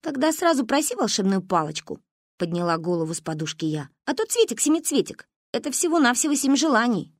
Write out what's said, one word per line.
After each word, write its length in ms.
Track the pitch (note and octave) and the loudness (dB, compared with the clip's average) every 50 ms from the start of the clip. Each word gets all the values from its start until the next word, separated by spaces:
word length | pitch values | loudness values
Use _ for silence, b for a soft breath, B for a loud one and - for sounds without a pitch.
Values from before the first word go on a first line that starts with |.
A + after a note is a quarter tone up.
"Тогда 300 | - D#4+ C#4 B3+ C4+ D#4+ | -8 -8 -2 0 0 0
сразу 340 | D#4 - F#4 E4+ E4 C4 A#3+ | 2 2 2 2 2 2 2
проси 300 | A3 C4 D4 D4+ - B4 | 2 0 0 0 0 -2
волшебную 460 | G#4 C#4+ G#3+ - - F#3+ G3 G3 F#3+ | -2 -2 0 0 0 2 2 2 0
палочку", — 580 | F#3 - F#3+ E3+ D#3 D3+ D3+ - - - - - _ _ _ _ _ _ _ | 0 0 0 0 0 -2 -6 -10 -10 -12 -14 -14 _ _ _ _ _ _ _
подняла 400 | _ F3+ E3 E3+ F3 F3 E3+ E3 | _ -6 -4 -2 -2 0 0 0
голову 360 | E3 D#3+ F3 F3+ E3+ D#3+ D#3+ E3+ | 0 0 -2 -2 -2 -2 -4 -6
с 60 | - | -8
подушки 460 | _ E3 D#3+ D#3 D#3+ D3+ - - E3 | _ -8 -6 -6 -6 -8 -6 -4 -4
я. 240 | D#3 D3+ D3+ C#3 - _ _ _ | -4 -4 -4 -8 -10 _ _ _
"А 80 | - C4+ | -6 -4
то 120 | C4+ A4 | -4 -4
цветик-семицветик, 1000 | - - A#4 A4+ - A3+ A3+ - - D#4 E4 D#4+ - D4+ B3 E3 - - - - _ _ _ _ _ | -4 0 0 0 0 0 -2 0 0 0 0 0 0 0 0 0 0 -6 -18 -20 _ _ _ _ _
это 200 | - - - D4 | -6 -6 -4 -4
всего-навсего 640 | B3 - - E4+ D#4+ E4+ C#4 A#3+ B3 A#3+ - D4+ D4 | -4 -2 0 2 4 4 4 4 2 2 0 0 0
семь 200 | C#4 - C4 C#4 | 0 2 2 2
желаний". 560 | C4+ D4+ D#4+ C4 A3 A#3 B3 A3+ F3 - - _ _ | 2 2 2 2 4 2 2 0 -2 -4 -8 _ _